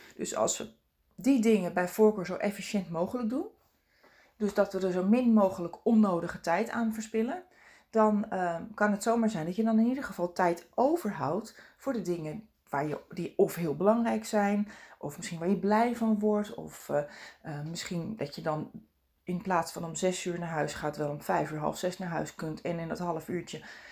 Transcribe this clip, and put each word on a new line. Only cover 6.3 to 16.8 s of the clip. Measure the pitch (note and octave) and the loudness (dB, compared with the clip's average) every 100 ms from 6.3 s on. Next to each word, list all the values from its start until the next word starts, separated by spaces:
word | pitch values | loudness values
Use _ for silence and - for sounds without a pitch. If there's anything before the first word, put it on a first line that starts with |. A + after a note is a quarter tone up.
| - | -4
tijd | - F3 A#3 | 0 0 0
aan | - A3+ | -2 -2
verspillen, | A3 G#3+ A3 A#3+ F4+ - _ - - _ | -2 -4 -2 -2 -4 -10 _ -20 -20 _
dan, | A3 G#3+ G#3 G#3+ | 2 4 4 0
ehm, | F#3+ F3+ E3+ - | -2 -2 -4 -8
kan | - G#3 | 0 0
het | G3+ | 2
zomaar | A3+ A#3 A3 | 2 2 2
zijn | F#3+ D#3+ | 0 -2
dat | F#3 | 0
je | |
dan | A3 A3 | 2 4
in | A#3 | 4
ieder | C4 | 2
geval | B3+ F#3+ F3 | -4 -4 -2
tijd | - F3+ F3 - | 2 0 0 -4
overhoudt | - C4 E4+ G#3+ D3+ C3+ F3+ A3 - - _ | 2 2 2 -2 -2 -2 -2 -4 -14 -20 _
voor | C4+ | -6
de | A#3+ | -4
dingen | F3 E3+ D#3 A#2+ - _ _ | -2 -4 -6 -10 -14 _ _
waar | C#3 D3+ | -4 -2
je, | - - | -4 -8
die | - E3+ - | -8 -2 2
of | F#3 | 2
heel | E3+ E3+ D3 | 2 -2 2
belangrijk | F#3+ A#3 A#3 A3 | 4 4 2 -2
zijn, | A3 G#3+ G3+ G#3 G#3 - - - | 0 2 2 2 -2 -8 -20 -12
of | D3 D3+ | -12 -10
misschien | - E3 | -10 -4
waar | E3+ | 0
je | F#3+ | 2
blij | G3 G#3+ A#3+ A#3 | 4 4 4 2
van | A3+ G#3 | 2 2
wordt, | G#3+ G#3 G#3 | 2 2 0
of, | - D#3 - | -8 -12 -12